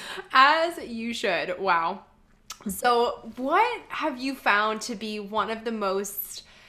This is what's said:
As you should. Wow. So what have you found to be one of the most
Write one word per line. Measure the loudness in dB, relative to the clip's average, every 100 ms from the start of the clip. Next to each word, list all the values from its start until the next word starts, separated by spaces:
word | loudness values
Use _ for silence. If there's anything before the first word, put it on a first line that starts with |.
| -12 -12 2
As | 6 8 6 2 -2 -8
you | -6 -6
should. | -2 0 0 0 -2
Wow. | 2 2 0 -4 -10 _ _ _ -18 -12 -8
So | 0 4 4 2 -2 -10 -8
what | 0 2 2 -2 -8
have | -6 -4 -4
you | -6 -2
found | 2 4 4 -2
to | -6 -8
be | -6 -8
one | -4 -2 -2
of | -4 -6
the |
most | -2 -2 -2 -4 -8 -10 -12 -18 -20